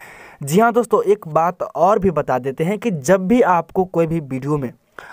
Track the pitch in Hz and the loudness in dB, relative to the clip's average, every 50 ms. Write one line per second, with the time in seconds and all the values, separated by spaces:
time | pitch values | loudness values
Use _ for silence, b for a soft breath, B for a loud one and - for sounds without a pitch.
0 | B B B B B B B B 143 135 160 208 226 240 220 240 220 - 220 175 | B B B B B B B B -4 0 2 4 4 4 2 0 0 2 2 2
1 | 156 185 208 208 - 160 151 160 165 180 180 - - - - 143 170 190 220 214 | 2 2 0 0 -2 -2 -2 0 0 0 -2 -4 -8 -6 -2 2 2 2 2 2
2 | 180 190 147 151 135 143 127 123 123 135 135 - 160 180 214 202 233 240 180 143 | 2 0 0 0 -2 -2 -2 -2 -2 -4 -4 -4 -4 -4 -4 -2 -4 -4 -4 -2
3 | 127 160 190 190 185 185 240 247 185 175 180 170 165 - - 196 185 185 - 165 | 0 0 2 2 2 2 2 4 4 4 2 0 0 -2 -2 -4 -2 -2 0 -2
4 | 165 156 165 165 147 131 131 127 131 143 151 143 131 117 - _ _ _ B B | 0 0 0 -4 -4 -6 -8 -6 -4 -4 -4 -4 -4 -6 -10 _ _ _ B B
5 | B B | B B